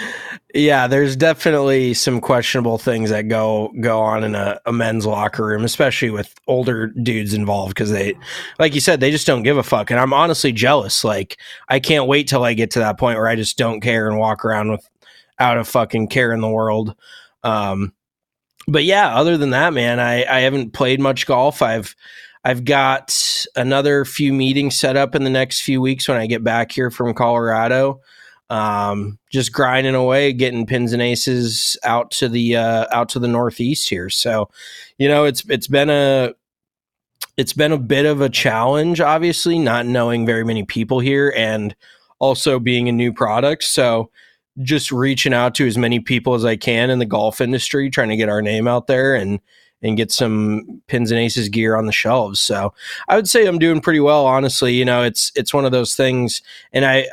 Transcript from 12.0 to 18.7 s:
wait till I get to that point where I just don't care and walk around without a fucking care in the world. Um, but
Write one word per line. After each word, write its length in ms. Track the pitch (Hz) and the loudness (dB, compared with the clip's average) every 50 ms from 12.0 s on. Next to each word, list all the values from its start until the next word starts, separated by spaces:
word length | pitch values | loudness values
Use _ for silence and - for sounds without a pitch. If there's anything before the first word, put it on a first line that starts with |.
| 131 | 2
wait 220 | 127 143 147 143 131 | 2 2 0 2 2
till 160 | 139 127 123 | 0 0 2
I 100 | 120 117 | 0 0
get 160 | 110 113 110 - | 0 -2 0 0
to 60 | 120 | 0
that 200 | 110 107 101 - | 0 0 -2 0
point 200 | 131 120 117 110 | 0 0 0 0
where 100 | 110 113 | 0 0
I 60 | 117 | 0
just 240 | 113 107 - - - | 0 -2 -4 -2 -2
don't 220 | 123 117 113 107 | -2 -2 -2 -4
care 280 | 104 120 117 113 110 110 | -2 -2 0 0 0 0
and 80 | 107 | 0
walk 280 | 107 110 110 107 - - | 0 0 0 -2 -2 -2
around 260 | 110 110 104 107 107 | -2 -2 -2 -2 -2
without 880 | 107 104 - _ _ _ _ - - - _ _ _ - 127 123 117 117 | -4 -6 -8 _ _ _ _ -20 -20 -20 _ _ _ 0 2 2 2 0
a 60 | 113 | -2
fucking 420 | - - 127 113 - - 117 110 | -2 0 -2 -2 0 0 -2 -2
care 260 | 104 - 131 127 117 117 | 0 0 0 0 2 0
in 80 | 113 | -2
the 80 | 110 110 | -2 -2
world. 460 | 110 110 110 110 107 110 110 110 - _ _ - - - - _ _ _ - | 0 0 0 0 0 0 -2 -4 -8 _ _ -20 -20 -20 -20 _ _ _ -4
Um, 500 | 110 110 107 101 98 98 98 101 95 - _ _ _ _ _ _ _ _ _ _ _ _ _ - | -4 -2 -2 -2 -2 -2 -2 -4 -6 -6 _ _ _ _ _ _ _ _ _ _ _ _ _ -6
but 160 | - | 0